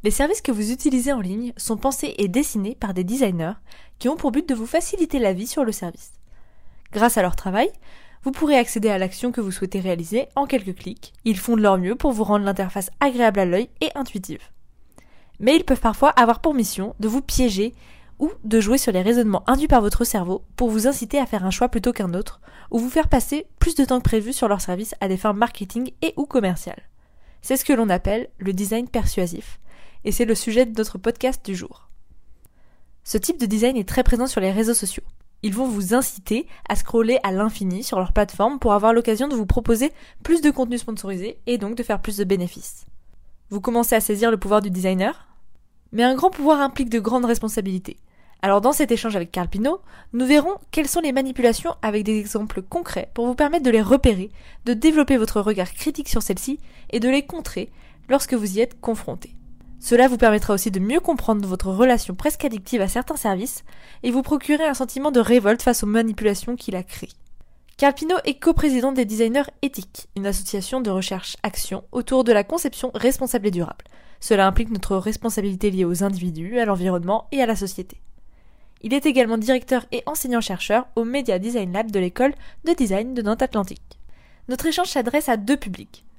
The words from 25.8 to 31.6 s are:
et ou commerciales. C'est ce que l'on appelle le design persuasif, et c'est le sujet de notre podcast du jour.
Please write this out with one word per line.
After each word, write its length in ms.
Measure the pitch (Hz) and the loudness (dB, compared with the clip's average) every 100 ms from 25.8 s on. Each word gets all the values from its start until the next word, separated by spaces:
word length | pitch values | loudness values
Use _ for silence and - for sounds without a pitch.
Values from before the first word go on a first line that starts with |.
| 254 - | -6 -4
et 120 | 320 - | -6 -4
ou 80 | 285 | -2
commerciales. 640 | 262 202 170 - - - - _ - - - | 0 0 -2 -6 -14 -18 -20 _ -20 -20 -18
C'est 140 | - 262 | -2 -2
ce 100 | - | 2
que 80 | |
l'on 160 | 269 226 | 2 4
appelle 400 | 180 - 214 254 - | 0 0 -2 -4 -8
le 140 | 190 | -4
design 380 | 190 202 220 247 | -4 -2 -4 -2
persuasif, 680 | 233 - - 180 - - - - - - - | 0 0 0 -4 -6 -12 -14 -14 -16 -16 -10
et 80 | - | -4
c'est 140 | - 233 | 0 2
le 100 | 220 | 0
sujet 300 | - 220 254 | 0 2 2
de 120 | 220 | 2
notre 200 | 220 190 | -6 -4
podcast 480 | 233 233 254 254 - | -4 -2 -2 -2 -6
du 100 | |
jour. 340 | 190 | -8